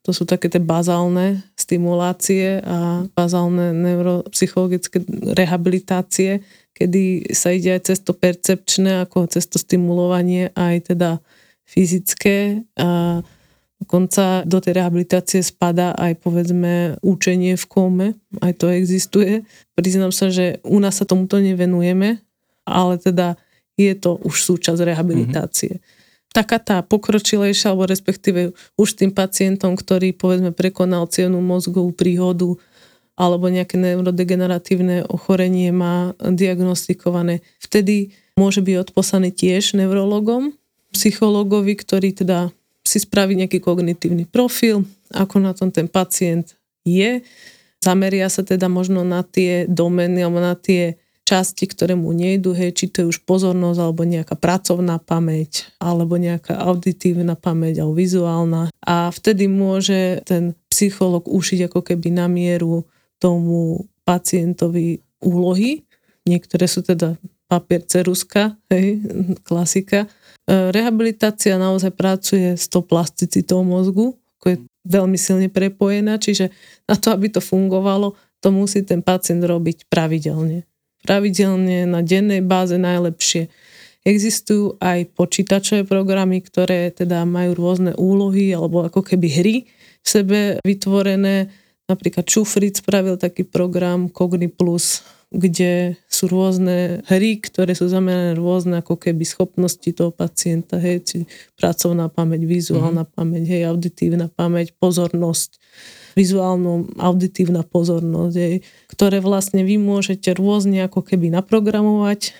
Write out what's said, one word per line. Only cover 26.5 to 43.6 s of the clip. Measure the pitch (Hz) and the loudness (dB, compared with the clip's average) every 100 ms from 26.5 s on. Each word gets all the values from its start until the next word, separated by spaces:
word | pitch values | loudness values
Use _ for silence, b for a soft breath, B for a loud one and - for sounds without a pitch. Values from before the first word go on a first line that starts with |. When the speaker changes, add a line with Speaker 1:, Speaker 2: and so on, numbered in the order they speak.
| 226 | 0
Speaker 1:
tá | - 190 | 0 -2
pokročilejšia, | 170 214 - 214 208 208 202 202 208 | 0 0 2 0 2 0 2 0 0
alebo | 190 | 0
respektíve | 185 190 - 196 - 180 175 B B | 0 0 -2 -2 -2 0 -2 B B
už | - 202 | 0 0
tým | - 196 | 2 0
pacientom, | 196 190 - 190 196 190 | 0 -2 0 0 0 0
ktorý, | 185 - 190 185 | -2 0 0 0
povedzme, | 180 185 185 180 | 0 0 2 0
prekonal | 170 185 190 180 175 170 | 0 -2 0 0 0 -2
cievnu | - 180 180 | 0 0 0
mozgovú | 180 180 175 185 175 | 0 -2 -2 -2 -2
príhodu | 175 180 180 185 180 180 175 b b b b b | 0 0 0 0 0 -2 -4 b b b b b
alebo | - 180 175 180 | -2 0 2 0
nejaké | 185 180 185 | -2 -2 0
neurodegeneratívne | 185 180 180 180 180 180 180 175 - 185 180 180 - | 0 0 0 0 0 0 0 -2 -2 0 0 0 -2
ochorenie | 175 - 185 185 180 180 | -4 0 0 2 0 0
má | 180 175 175 180 - | 0 0 0 -2 -4
diagnostikované, | - 180 190 180 180 175 - 180 180 175 175 170 b b | -2 0 0 0 -2 -2 -4 -4 -2 -2 -2 -4 b b
vtedy | - 214 196 208 196 B B | -2 0 2 0 -2 B B
môže | - 196 196 | 0 2 2
byť | 190 180 | 0 0
odposlaný | 185 - 190 196 185 | 0 -2 0 2 0
tiež | 185 185 185 202 | 0 0 2 0
neurologom, | 202 190 196 196 208 214 240 285 - _ _ _ | 0 0 0 0 0 0 -2 -2 -8 _ _ _
psychológovi, | - 214 196 214 202 202 208 196 | -2 0 2 2 2 2 0 0
ktorý | 208 - 196 190 | -2 -2 0 0
teda | 190 185 175 175 - _ _ | 0 0 0 -2 -8 _ _
si | - 214 | -4 -2
spraví | - 202 196 | 0 0 2
nejaký | 185 185 180 | 0 0 -2